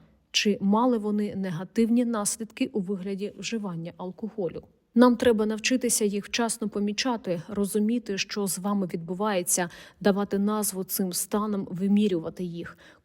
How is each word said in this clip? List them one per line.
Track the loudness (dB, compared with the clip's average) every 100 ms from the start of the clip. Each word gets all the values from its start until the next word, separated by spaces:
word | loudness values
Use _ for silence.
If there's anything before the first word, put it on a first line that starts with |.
| _ _ _
Чи | 0 2 2
мали | 4 4 4 2
вони | 0 0 -2 -4
негативні | -4 -4 -2 0 4 4 2
наслідки | 0 -2 -4 -8 -4 -4
у | -2
вигляді | -4 -4 -4 -6 -6 -8
вживання | -6 -6 -4 -6 -8 -8
алкоголю?» | -10 -8 -8 -4 -6 -6 -14 _ _ 6
Нам | 6 6
треба | 4 4 2
навчитися | -2 0 0 0 0 0
їх | 0 -4
вчасно | -2 -2 -2 -4
помічати, | -2 -2 0 -2 -2 -2 -4 -4
розуміти, | -2 0 2 2 0 -2 -4
що | -4 -2 -2
з | -2
вами | -2 0 -2
відбувається, | -4 -6 -4 0 0 0 0 -2 -6 -20 -2
давати | 2 2 0 0
назву | 2 2 0 -4
цим | -4 -2 -2
станам, | -2 -2 -2 0 -2 -4
вимірювати | -2 4 4 4 2 -2 -6
їх. | -8 -8 -12 -16 -20 -20